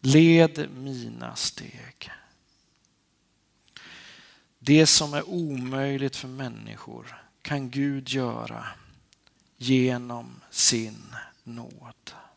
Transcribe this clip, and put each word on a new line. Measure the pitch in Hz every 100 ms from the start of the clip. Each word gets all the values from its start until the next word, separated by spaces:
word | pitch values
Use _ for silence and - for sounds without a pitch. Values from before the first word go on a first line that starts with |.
Led | 131 147 165 165 165 160 147 135
mina | 139 131 117 117 120 117
steg." | - - - 117 117 _ - - _ _ _ _ _ _ _ _ _ _ _ _ _ _ _ - - - - - - _ _ _
Det | 123 151 156
som | - 147
är | 147 160
omöjligt | 180 160 135 127 135 139 139 135 -
för | 131
människor | 131 131 110 107 107 - 117 - - _ _
kan | - 143 131
Gud | 135 143 139 131
göra | 131 123 117 113 - - - - _ _ _ _ _ _ _
genom | 123 131 127 123 123 120 120 120 -
sin | - - 120 113 110 107 117 - _
nåd. | - 117 117 - 120 - - - -